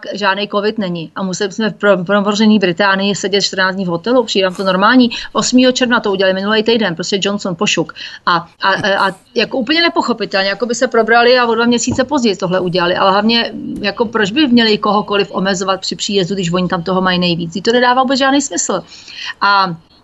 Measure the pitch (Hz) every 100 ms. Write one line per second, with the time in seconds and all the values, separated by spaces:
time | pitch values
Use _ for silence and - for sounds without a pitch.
0 | - 196 202 190 202 202 208 226 190 175
1 | 156 - 190 180 202 180 214 214 202 190
2 | 175 208 202 208 214 214 185 165 202 190
3 | 202 190 202 196 185 190 190 185 180 170
4 | 220 254 214 196 185 180 190 185 208 254
5 | 240 - - - - 254 254 247 247 233
6 | 220 190 190 190 202 220 214 233 202 165
7 | 180 202 196 202 202 170 208 - 165 -
8 | - - - 170 160 - 196 190 208 196
9 | 196 185 _ 233 214 269 233 320 339 339
10 | - 226 196 196 196 196 220 - 254 226
11 | 220 233 240 254 240 226 240 240 247 254
12 | 254 294 233 180 185 185 185 175 175 180
13 | 196 196 214 233 226 - - - 202 196
14 | 226 226 196 240 294 240 220 208 214 202
15 | 202 202 196 - 185 196 190 190 - 175
16 | - 202 175 196 170 180 180 185 170 185
17 | 185 180 180 170 170 196 226 247 247 247
18 | 262 262 269 277 - 339 - 202 - -
19 | - - - - 202 202 185 165 _ _